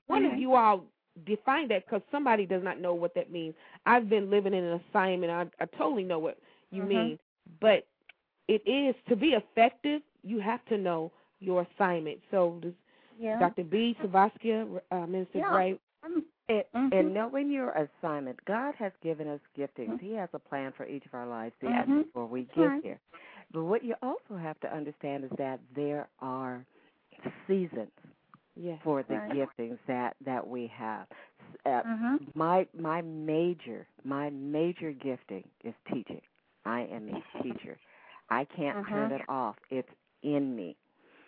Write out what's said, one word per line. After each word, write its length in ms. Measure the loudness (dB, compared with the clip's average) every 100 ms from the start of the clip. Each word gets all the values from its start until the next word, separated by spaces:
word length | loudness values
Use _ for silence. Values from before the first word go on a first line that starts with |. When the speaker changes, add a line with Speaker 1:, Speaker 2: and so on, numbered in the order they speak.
| -2
Speaker 1:
one 160 | 2
of 80 | 4
Speaker 2:
Mm-hmm. 80 | 2
Speaker 1:
you 140 | 4 6
all 300 | 8 4 0 _ _ -16 -4
define 420 | -2 2 0 2
that? 180 | 0 0
'Cause 140 | -4 -2
somebody 340 | 0 4 4 2
does 180 | 0
not 160 | -2 -2
know 140 | -2
what 200 | 0 0 0
that 140 | 0
means. 240 | 0 -6 -8 -18 -4 4
I've 220 | 6 6
been 220 | 4 6
living 240 | 4 4
in 100 | 2
an 160 | 2 -2 0
assignment. 420 | 2 2 2 0
I, 320 | 0 -4 -4
I 20 | -8 -2
totally 260 | 0 0
know 160 | 0 -2
what 180 | -2 -6 _ _ _
you 100 | -6
Speaker 2:
Mm-hmm. 60 | 0
Speaker 1:
mean. 300 | 2 2 -2 _ _ -20 2
But 260 | 6 6 2 _ -20 -20 _ _ 0
it 140 | 2 2
is, 300 | 2 2 0 0
to 60 | 2
be 160 | 4
effective, 680 | 2 2 4 4 4 -2 -2 -4 _
you 160 | -6 -4
have 240 | -2 -4 -2
to 120 | -2
know 340 | 0 0 -4 -10 _ _
your 280 | 0 0 0
assignment. 460 | 0 2 2 -4 -8 _
So 260 | 2 2 0
does 120 | -8 -12 _ _ _ -8
Speaker 2:
Yeah. 200 | -4 2
Speaker 1:
Doctor 240 | 2 2
B, 340 | 0 2 2 0
Savaskia, 800 | 2 4 4 2 -2 0 -2 -6 -4
uh, 160 | -4 -2
Minister 320 | -4 -2 -2
Speaker 2:
Yeah. 100 | 2
Speaker 1:
Gray? 280 | 4 4 0 _ _
Speaker 2:
Um, 220 | -4 -2 -2 _ 0
Speaker 3:
And, 140 | 0 0
Speaker 2:
mm-hmm. 200 | 0 4 4
Speaker 3:
and 160 | 4
knowing 380 | 2 -2 0 0
your 200 | 0 0
assignment, 720 | 0 -2 -4 -4 -4 -6 -8 -4
God 280 | -2 -2 -4
has 180 | -6 -6
given 260 | -6 -4 -4
us 140 | -8 -10 -8
giftings. 320 | -8 -6 -6
Speaker 2:
Mm-hmm. 160 | -6 -6
Speaker 3:
He 80 |
has 160 | -6 -6
a 60 | -10
plan 320 | -8 -6 -6
for 140 | -8 -10
each 200 | -10 -10
of 80 |
our 140 | -10 -8
lives 260 | -8 -10 -6
Speaker 2:
Mm-hmm. 420 | -2 0 4 2
Speaker 3:
before 220 | 2 -4 -6
we 180 | -6 -4
Speaker 2:
That's 100 | 4
Speaker 3:
get 80 | 4
Speaker 2:
right. 140 | 4
Speaker 3:
here. 160 | -6 -12 _ -20 -20 -20 -12
But 120 | -6
what 180 | -2 -2
you 120 | -2 -4
also 340 | -4 -6 -8 -10
have 220 | -8 -8
to 120 | -8
understand 500 | -6 -8 -8 -6 -6 -6
is 60 | -6
that 220 | -4 -6 -8
there 340 | -6 -2 -2 -6 _
are 440 | -6 -4 -6 -8 -12 _ _ _ _ -14 -12 -12 0
seasons 440 | 0 0 -4 -10 _ -20 _ _ -20 _ -12
Speaker 1:
Yes. 240 | -10 -6
Speaker 3:
for 200 | -2 -2
the 120 | -2 -4
Speaker 2:
Right. 160 | -2
Speaker 3:
giftings 460 | -2 -2 -4 -8 -8 -4
that, 280 | -2 -2 -4 -4
that 200 | -4 -4
we 220 | -8 -8
have. 400 | -8 -8 -8 -10 -18 -20 _ -20 -6 0
Uh, 160 | 0
Speaker 2:
Mm-hmm. 320 | 0 -2 0 0 -2
Speaker 3:
my, 340 | -2 4 4 2 -2
my 240 | -4 -2
major, 840 | -4 -6 -2 2 2 0 -6 -12 -14 _
my 260 | -6 -4 -4
major 600 | -6 -4 0 0 -2 -8
gifting 560 | -6 -6 -6 -8 -12 -12 _
is 100 | -14 -14 -8
teaching. 300 | -6 -6 -12 -16 _ _ _ -6
I 160 | -4
am 280 | -6 -8 -8
a 120 | -10
Speaker 4:
<laughs> 220 | -10 -10
Speaker 3:
teacher. 340 | -8 -8 -12 -18 _ -20 -20 -20 -4
I 160 | -2 -2
can't 420 | -4 -4 -4 -4
turn 220 | -2 -2
Speaker 2:
Mm-hmm. 40 | -4
Speaker 3:
it 60 | -4
off. 260 | -4 -4 -6 _
It's 200 | -6 -6 -14 _ _
in 320 | -2 0 0 -4
me. 200 | -8 -12 _ _ _ _